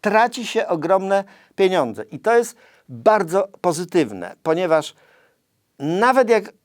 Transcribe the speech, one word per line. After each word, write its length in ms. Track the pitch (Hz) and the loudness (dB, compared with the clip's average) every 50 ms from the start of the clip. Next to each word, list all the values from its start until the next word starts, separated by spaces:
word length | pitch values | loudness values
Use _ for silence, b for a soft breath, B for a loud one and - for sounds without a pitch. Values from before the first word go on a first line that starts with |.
traci 460 | - 214 196 220 233 240 233 254 233 | -2 2 2 2 2 2 -2 -8 -10
się 200 | 208 - 220 220 165 | -4 -4 -4 -2 -2
ogromne 560 | 180 165 147 170 190 190 190 190 196 196 196 196 b b b b b | -4 -4 0 2 2 2 2 0 0 -2 -2 -4 b b b b b
pieniądze. 480 | - 190 185 185 175 139 117 104 - 107 | 0 0 2 2 0 -2 -2 -4 -10 -12
I 140 | _ - 156 | _ -14 -6
to 180 | _ 214 233 | _ 2 2
jest 200 | 240 240 233 - b b b b b b b | 2 2 0 -8 b b b b b b b
bardzo 600 | 131 117 117 214 214 214 190 160 170 196 190 - - - | -18 0 2 2 2 2 0 0 -2 -2 -2 -2 -8 -4
pozytywne, 760 | - 180 165 151 180 165 - 180 151 113 104 92 87 92 - _ | -4 -2 -2 -2 -8 -2 0 0 0 0 -4 -10 -10 -12 -14 _
ponieważ 520 | _ 160 160 170 185 170 160 156 147 - b b b b b b b b b b b _ _ _ _ _ _ _ | _ -2 0 0 2 2 2 0 0 -2 b b b b b b b b b b b _ _ _ _ _ _ _
nawet 500 | 135 151 170 185 220 254 254 262 254 214 | -6 -4 0 2 2 2 4 2 2 2
jak 220 | 233 214 196 - - _ | 2 0 0 -4 -20 _